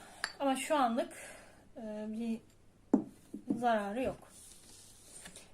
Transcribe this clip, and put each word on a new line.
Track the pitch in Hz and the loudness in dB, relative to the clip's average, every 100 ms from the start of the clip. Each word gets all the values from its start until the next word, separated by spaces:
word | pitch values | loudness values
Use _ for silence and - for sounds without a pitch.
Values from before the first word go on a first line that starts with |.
| - - - - | -16 -8 -8 0
Ama | 277 262 | 2 2
şu | - 302 | 2 4
anlık, | 240 233 - - - - - - - 269 | 4 2 -2 -6 -16 -16 -20 -20 -20 -12
e, | 220 214 214 | -8 -6 -6
bir | 220 233 226 - - - - - - - - - - 254 233 | -4 -4 -4 -8 -20 -20 -16 0 0 0 -14 -16 -14 -4 0
zararı | 240 220 202 226 | 4 4 2 -2
yok. | 240 - - - - - - - - - - - - - - | -2 -4 -14 -20 -20 -20 -20 -20 -20 -20 -20 -18 -18 -18 -14